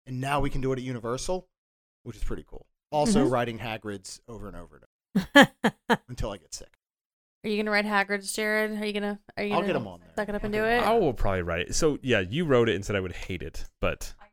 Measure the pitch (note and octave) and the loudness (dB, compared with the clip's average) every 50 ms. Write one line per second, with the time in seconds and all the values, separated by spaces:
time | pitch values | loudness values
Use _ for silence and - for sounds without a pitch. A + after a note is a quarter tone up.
0 | _ B2+ B2+ B2+ C3 C#3 C#3+ D3 C#3 C#3 C#3 C#3 C3 C3 C3+ B2+ B2+ B2+ B2+ A#2 | _ -10 -8 -6 -4 -2 0 0 0 0 0 0 0 0 0 -2 -2 -4 -6 -4
1 | G2+ A2+ B2 C3 - - F#3 F#3 - _ _ _ _ _ _ _ _ _ _ _ | -4 -4 -4 -2 -2 -2 -4 -4 -6 _ _ _ _ _ _ _ _ _ _ _
2 | - A#2+ - - - - A2+ E2 D2 - - - - _ _ _ _ - - D3+ | -16 -14 -8 -4 -2 -2 -2 -4 -8 -14 -18 -20 -20 _ _ _ _ -4 0 2
3 | D3 A#3 - - - - B2+ A#2+ A#2+ A#2 A2+ A2 B2 A#2 A2 A2+ - G#2 G2+ G2 | 4 4 4 4 4 4 2 2 0 -2 -4 -8 -8 -8 -8 -6 -6 -8 -8 -8
4 | F#2 - - - _ - A2+ G2+ G#2 G2 F2 E2+ F2 D#2+ D2+ D2 - - _ _ | -10 -14 -16 -16 _ -16 -14 -12 -12 -12 -12 -14 -16 -16 -16 -18 -18 -18 _ _
5 | _ _ - G3 F#3 - - C#4+ C4 - - _ - G#3+ - _ _ - A#3 - | _ _ -2 -2 0 6 8 8 8 8 6 _ -4 -4 -4 _ _ -2 -2 -2
6 | _ - B2 - B2 A2+ G2+ G2 _ - - - - - _ _ _ _ _ _ | _ -8 -10 -8 -6 -6 -8 -10 _ -16 -16 -16 -16 -18 _ _ _ _ _ _
7 | _ _ _ _ _ _ _ _ - A3+ G#3 G#3 G#3+ G#3+ G#3 G3+ G#3 G#3+ G#3 G3 | _ _ _ _ _ _ _ _ -6 -4 -2 -2 0 0 0 0 0 2 0 0
8 | G3 F#3+ G3+ G3 G3 - - A3 G#3+ G#3+ G#3+ G#3+ G#3+ G#3+ G#3+ G#3 G#3+ G#3 G3+ G#3 | 0 0 -2 -4 -4 -4 -4 -4 -2 0 0 0 0 -2 -4 -4 -4 -4 -4 -2
9 | G3+ G#3 G#3 G#3 _ - - - G3+ G3+ G3+ E3 G3+ G3 D#3+ C#3+ A#2 G2 F2 E2+ | -2 -4 -6 -8 _ -14 -8 -6 -4 -2 0 0 0 0 0 -2 -2 -6 -12 -16
10 | - - - - G#3 G3+ G#3 G#3 A3 G#3 G#3 G#3+ A3 A3+ A#3 A#3+ - G#3 A3+ A#3 | -18 -12 -8 -6 -6 -4 -4 -4 -4 -2 -2 0 2 2 2 2 4 4 4 4
11 | F#3+ D3 A2+ - - G2+ F#2+ F#2 E2+ E2+ E2 F2 F2 - - - E3 D#3 C#3 - | 4 2 2 2 2 2 2 0 0 -2 -2 -2 -2 -2 0 2 2 2 2 0
12 | - B2+ A#2 G2+ F#2+ F2 A2+ E3 F3+ D3+ C3 A#2+ A#2 A2+ F2 F#2 F#2+ - G#2 G2 | 0 2 2 2 2 0 -2 0 2 4 6 6 6 4 2 0 -2 -2 -2 -2
13 | F#2 F2+ E2+ - - - F#2+ E2 - D2+ - - - - _ - - F2 - - | -2 -4 -8 -10 -10 -8 -8 -8 -8 -8 -8 -8 -10 -10 _ -4 -2 -2 -2 -4
14 | - - - - - - | -8 -14 -16 -18 -10 -4